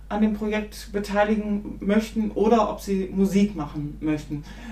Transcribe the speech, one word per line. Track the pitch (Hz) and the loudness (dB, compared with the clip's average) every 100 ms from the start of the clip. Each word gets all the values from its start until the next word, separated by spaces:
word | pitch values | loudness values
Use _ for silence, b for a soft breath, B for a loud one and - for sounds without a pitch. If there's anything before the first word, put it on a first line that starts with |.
| - | -6
an | 208 | 2
dem | 214 208 | 2 2
Projekt | 214 214 208 - - | -2 -2 -4 -10 -8
beteiligen | 202 202 202 208 214 208 202 208 - | -6 0 2 4 2 0 -2 -4 -6
möchten | 196 214 220 226 214 | 2 2 2 0 -2
oder | 196 214 233 208 | 2 4 6 4
ob | - | -2
sie | - 190 190 | -2 -2 0
Musik | 190 190 190 202 170 | 2 4 4 4 2
machen | 143 151 147 - | -6 -6 -8 -4
möchten. | 156 151 - 147 - B 226 | -2 -2 -2 -8 -8 B -14